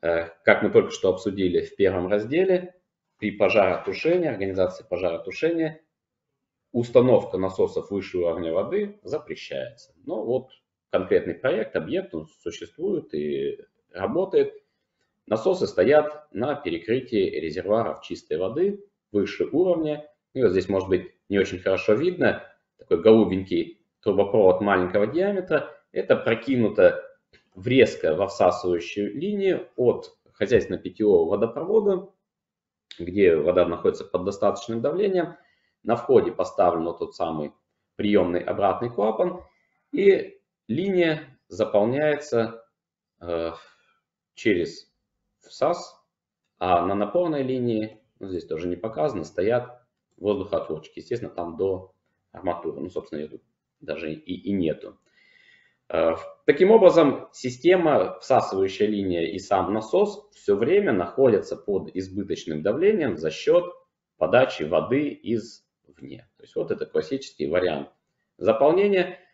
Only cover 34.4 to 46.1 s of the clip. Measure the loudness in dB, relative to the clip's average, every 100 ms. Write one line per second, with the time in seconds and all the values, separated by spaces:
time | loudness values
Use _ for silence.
34.4 | -2 -2 -6 -4 -4 -2 -2 0 -4 -8
35.4 | _ _ _ _ -4 -4 4 4 4 -4
36.4 | -6 0 0 2 -4 -6 -10 -6 -6 -6
37.4 | -8 _ _ _ _ _ 2 2 2 -2
38.4 | -4 0 0 0 -4 -2 -2 0 -2 -4
39.4 | -16 _ _ _ _ 2 4 4 0 -14
40.4 | _ _ _ -4 0 2 2 0 -6 _
41.4 | _ -4 2 4 2 2 0 -2 -2 -2
42.4 | -2 -6 -20 _ _ _ _ _ -6 -4
43.4 | -4 -8 -20 _ _ _ _ _ _ -4
44.4 | 0 0 -2 -8 -20 _ _ _ _ _
45.4 | -20 -4 -2 -2 -8 _ _